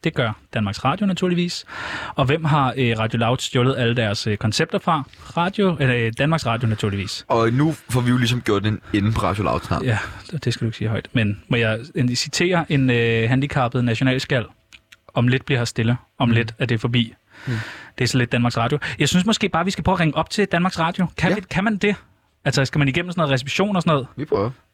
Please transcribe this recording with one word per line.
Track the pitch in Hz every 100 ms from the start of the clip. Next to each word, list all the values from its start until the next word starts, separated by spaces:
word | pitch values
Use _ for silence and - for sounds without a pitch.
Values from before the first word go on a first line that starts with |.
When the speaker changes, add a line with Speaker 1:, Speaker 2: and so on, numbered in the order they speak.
Speaker 1:
Det | -
gør | 160 120 107 _
Danmarks | 120 104 98
Radio | 131 170 202
naturligvis. | 180 185 175 175 - - - - - -
Og | -
hvem | 131 156
har, | 160 151 131 127
øh, | 123 110
Radio | 110 117
Loud | 117 123
stjålet | - 135 123 131
alle | 120 117
deres, | 113 101 -
øh, | 104
koncepter | 110 - 160 202
fra? | - 160 139 - - -
Radio, | 175 202 196 165
eller, | 139 120
øh, | 113 113
Danmarks | 143 160 123
Radio | 113 120
naturligvis. | 107 107 98 95 - -
Speaker 2:
Og | 120 113
nu | 123 151 151 -
får | 127
vi | 123
jo | 123
ligesom | 117 123
gjort | 113 101 104
en | 107 -
ende | 104 101
på | 110
Radio | 92 92
Loud | 85 60
snart. | - -
Speaker 1:
Ja, | - 107 - - -
det, | 156
det | -
skal | 117
du | 117
ikke | -
sige | 110
højt. | 113 -
Men | 127 104 101 -
må | 120
jeg | 113 110 127
en, | - 123 123
citere | - - 175 180 160
en, | 147 131
øh, | 120 117 113 113
handicappet | 127 139 139 123 127
nationalskal? | 120 113 135 127 - 135 107 - _ - _ - -
"Om | - 120
lidt | 131
bliver | - 135
her |
stille. | 117 - 113 120 - _
Om | 127
Speaker 2:
Mm. |
Speaker 1:
lidt | 117 113 -
er | 127
det | 113
forbi." | 120 120 117 - _ - -
Speaker 2:
Mm. | 117 117 - - -
Speaker 1:
Det |
er | 123
så | 131
lidt | 120
Danmarks | 120 120 -
Radio. | 113 147 - -
Jeg | 143
synes | 180 185
måske | 220 202
bare, | 170
vi | 175
skal | -
prøve | 180
at | 185
ringe | 165 147
op | 160
til | - 202
Danmarks | 175 175 -
Radio. | 170 180 180 -
Kan | 185
Speaker 2:
Ja. |
Speaker 1:
vi, | 202 185
kan | 160
man | 208 208
det? | 208 196 - _ _ _
Altså, | - 139
skal | 135 -
man | 139
igennem | 131 175
sådan | 175
noget | 156
reception | 135 131 - 196 190
og |
sådan | 175
noget? | 151 139 -
Speaker 2:
Vi |
prøver. | 147 - 104 127 _